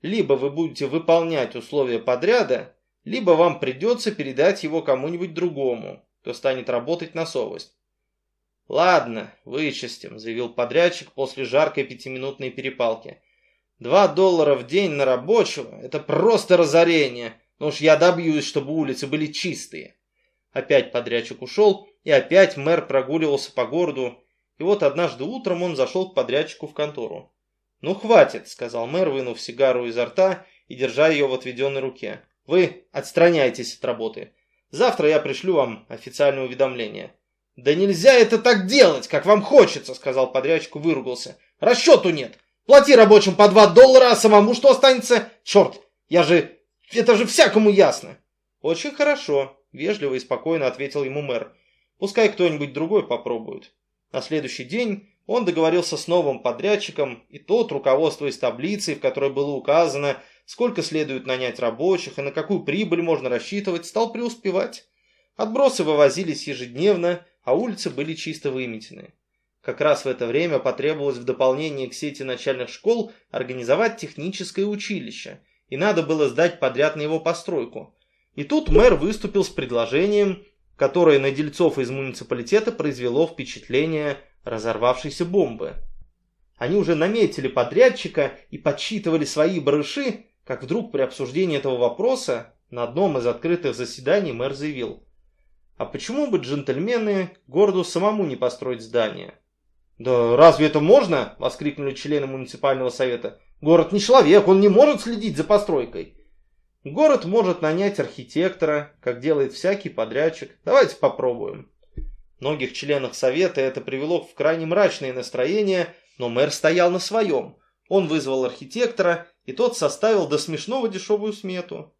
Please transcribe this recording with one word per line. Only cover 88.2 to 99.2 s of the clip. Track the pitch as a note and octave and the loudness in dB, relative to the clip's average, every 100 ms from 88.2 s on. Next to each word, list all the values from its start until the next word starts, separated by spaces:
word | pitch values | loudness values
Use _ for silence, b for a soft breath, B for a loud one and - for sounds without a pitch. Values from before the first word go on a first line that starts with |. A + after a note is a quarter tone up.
| C3 B B | -4 B B
и | C#3+ | -6
подсчитывали | D3+ C#3 - G#3+ E3 D#3+ D3 | -4 -4 -6 -6 -2 -2 -2
свои | D3+ D#3+ F3+ | 0 0 0
барыши, | C#3 D3 C#3+ - C4+ - _ _ _ | 0 0 -2 -6 -6 -8 _ _ _
как | B2+ | -12
вдруг | C3 B2+ - | -6 -6 -4
при | C#3 | -4
обсуждении | B2+ - C3 C#3+ F#3 D3 | -4 -6 -8 -4 -2 -2
этого | C#3 B2+ | -4 -2
вопроса | A#2+ A#2+ A3 B3+ - A#2 A2 _ _ | -2 0 -2 -2 -4 -8 -8 _ _
на | B2 | -8
одном | A#2 C3 G3 C#3 | -6 -2 0 0
из | A#2+ | -2
открытых | A#2+ E3 F3 D#3 A2+ | -2 -2 -2 -2 -6
заседаний | A#2+ - C3 G3 F3+ | -10 -8 0 0 0
мэр | A#2 C3 | -6 -6
заявил: | C#3 D3+ C3+ A#2 - _ _ _ _ _ _ _ _ | -6 -8 -8 -10 -10 _ _ _ _ _ _ _ _
«А | A#2+ | -10
почему | - - C4 C#4+ | -10 -8 -4 -2
бы, | F#3+ | -2
джентльмены, | B2+ C#3+ C#3 C3 G3 A#3+ G#3+ G3 F#3 - _ | -2 -6 -4 -4 -2 -2 -2 -2 -4 -12 _
городу | C#3 G3+ F#3 | 0 2 2
самому | F3 E3+ G3+ G#3+ F3 | -2 -2 -2 -2 -4
не | B2+ | -2
построить | B2 - B2+ A#2+ | -4 -4 -8 -8
здание?» | A2+ A#2 A2 F#2 | -4 -2 -2 -6